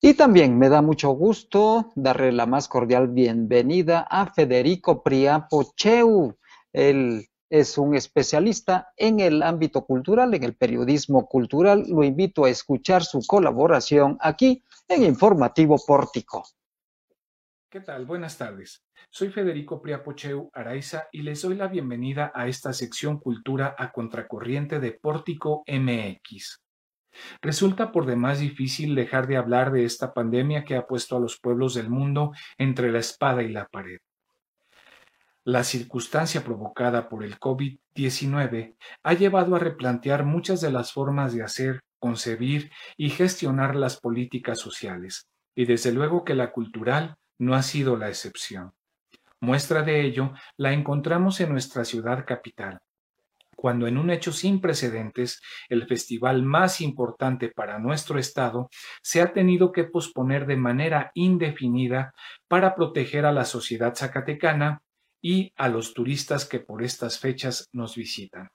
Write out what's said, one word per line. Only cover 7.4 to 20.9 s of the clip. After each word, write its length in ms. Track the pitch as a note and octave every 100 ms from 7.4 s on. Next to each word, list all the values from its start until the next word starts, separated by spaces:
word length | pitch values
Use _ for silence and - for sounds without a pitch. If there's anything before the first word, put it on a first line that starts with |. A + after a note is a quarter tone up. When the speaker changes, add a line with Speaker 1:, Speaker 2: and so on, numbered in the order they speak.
| _
Speaker 1:
es 300 | D#3 C#3 -
un 160 | C#3+ C#3+
especialista 960 | - - C3+ D3+ G3+ G3+ - F#3 - -
en 220 | A3 G#3+
el 220 | F#3 D3+
ámbito 440 | D#3 E3+ D#3 C3+ -
cultural, 480 | B2+ C3 A3 B3+
en 80 | F#3+
el 140 | B2 A#2
periodismo 720 | B2 A#2+ A#2+ D3 C#3+ C3+ -
cultural. 580 | C3+ A#2 C#3 F#3+ G3+ -
Lo 160 | E3
invito 400 | C#3+ C#3 F#3+ F3
a 60 | C3+
escuchar 520 | A#2+ - C3+ - F#3
su 200 | E3+ C#3 A#2
colaboración 920 | G3+ D#3+ A#2+ D#3+ D3 - D3 C#3 -
aquí 420 | D#3+ D#3 C4 B3+ _ - _
en 160 | F4
Informativo 760 | G#3 B2+ G3+ F3+ A#2+ - D#3 D3 -
Pórtico. 580 | C#3+ A2+ B2 - F#2+ - _ _ _ _ _ _ _ _ _ _ _ _
Speaker 2:
¿Qué 100 | G3
tal? 240 | F#3+ C#3
Buenas 320 | B2+ F3 E3 -
tardes. 480 | A#2 G2 F#2 - _ _ _
Soy 220 | - G3
Federico 500 | G3 F#3+ D3+ D3 D#3+
Priapo 300 | C#3+ C#3+ -
Cheu 380 | C#3+ C#3+ C#3+ -
Araiza 560 | C#3 A#2 C3+ C#3